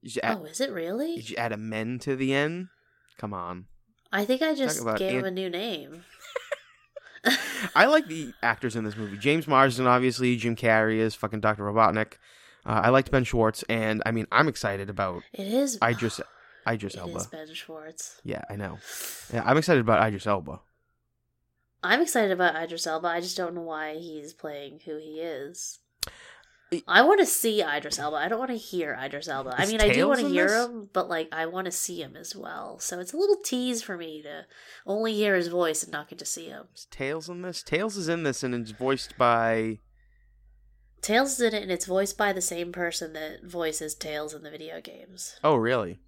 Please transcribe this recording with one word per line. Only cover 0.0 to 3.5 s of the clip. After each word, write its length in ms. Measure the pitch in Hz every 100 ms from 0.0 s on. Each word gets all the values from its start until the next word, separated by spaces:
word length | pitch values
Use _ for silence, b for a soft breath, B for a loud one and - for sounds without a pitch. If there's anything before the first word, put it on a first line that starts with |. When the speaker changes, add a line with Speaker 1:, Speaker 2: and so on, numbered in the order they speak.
Speaker 1:
Did 120 | - 113
you 60 |
add, 140 | 113 208
Speaker 2:
Oh, 40 | 160
is 160 | -
it 100 | 269
really? 440 | 196 165 214 311 339
Speaker 1:
did 140 | 110
you 60 | -
add 140 | 117
a 60 | 107
men 420 | 110 110 110 123
to 160 | 143 131
the 180 | 135
N? 360 | 139 147 175 185 _ _ _ _ -
Come 160 | 107
on. 320 | 98 87